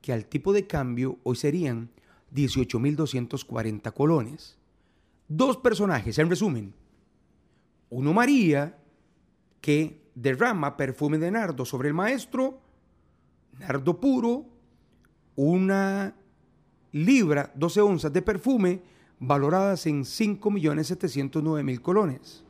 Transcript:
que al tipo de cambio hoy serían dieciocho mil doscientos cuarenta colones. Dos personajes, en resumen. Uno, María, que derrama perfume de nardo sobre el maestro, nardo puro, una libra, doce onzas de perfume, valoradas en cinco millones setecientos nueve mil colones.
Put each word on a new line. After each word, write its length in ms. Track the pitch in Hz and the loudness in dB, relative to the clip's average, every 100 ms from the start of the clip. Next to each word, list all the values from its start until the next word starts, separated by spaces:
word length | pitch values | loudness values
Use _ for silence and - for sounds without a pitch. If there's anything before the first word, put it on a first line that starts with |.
que 120 | - | -4
al 140 | 117 107 | -6 -4
tipo 260 | 151 190 | -6 0
de 140 | 202 196 | 0 0
cambio 520 | 156 131 120 131 - | -4 -4 -4 -4 -4
hoy 120 | - 123 | -4 -2
serían 540 | 151 165 160 117 117 _ _ _ _ | 0 -2 -2 -4 -10 _ _ _ _
dieciocho 480 | 135 135 131 127 117 | -2 0 0 -2 0
mil 180 | 131 147 | 0 0
doscientos 480 | 156 131 120 - | -2 -2 -4 -8
cuarenta 480 | - 120 110 107 127 | -8 -6 -4 -6 -8
colones. 680 | - 147 165 113 151 - _ _ _ _ _ _ _ _ | 0 2 2 0 -10 -20 _ _ _ _ _ _ _ _
Dos 280 | 156 262 254 | 0 0 2
personajes, 640 | 247 208 202 143 101 107 | 0 2 0 0 -2 0
en 120 | 160 | 0
resumen. 440 | 175 208 127 101 - _ _ _ _ _ _ _ _ _ _ _ | 2 0 -2 -8 -16 _ _ _ _ _ _ _ _ _ _ _
Uno, 220 | 120 143 | -4 2
María, 680 | 180 247 277 185 143 147 - _ _ _ _ _ _ _ _ | 4 4 4 4 2 0 -8 _ _ _ _ _ _ _ _
que 420 | - 147 156 - _ | 0 0 0 -6 _
derrama 640 | - 123 131 240 202 143 139 | -6 -2 0 0 0 -4 -4
perfume 420 | 135 127 147 156 | -6 -2 -2 0
de 120 | 165 | 0
nardo 340 | 208 208 131 | -2 -4 -6
sobre 240 | 123 131 139 | -6 -4 -2
el 60 | |
maestro, 680 | 156 202 262 185 247 262 262 _ _ _ _ _ _ _ _ _ 131 | -2 -2 -4 -6 -4 -4 -4 _ _ _ _ _ _ _ _ _ -20
nardo 400 | - 139 135 175 | -6 -2 0 0
puro, 460 | 277 262 233 247 - - _ _ _ _ _ _ _ - | 2 2 2 -2 -4 -20 _ _ _ _ _ _ _ 0
una 800 | 139 180 190 196 196 196 196 - _ _ _ _ _ _ _ | 2 4 2 2 0 -2 -6 -10 _ _ _ _ _ _ _
libra, 600 | 147 165 269 185 147 139 | -2 4 4 4 2 -2
doce 260 | 135 165 196 | -4 -2 4
onzas 320 | 208 180 156 | 4 4 0
de 100 | 147 | -2
perfume, 600 | 180 202 - 262 180 180 - _ _ _ | -2 -2 0 2 2 0 -6 _ _ _
valoradas 680 | 127 143 139 180 196 190 - | 0 2 2 2 2 0 -2
en 180 | 147 | -2
cinco 460 | 131 - 220 196 214 | -4 -2 -2 0 -2
millones 360 | 202 156 147 156 | 0 0 0 -4
setecientos 560 | 175 185 135 139 156 | -4 -4 -4 -4 -2
nueve 200 | 151 156 | -2 0
mil 200 | 143 123 | -2 -4
colones. 640 | 123 190 196 135 - - - | 0 2 2 -2 -12 -20 -20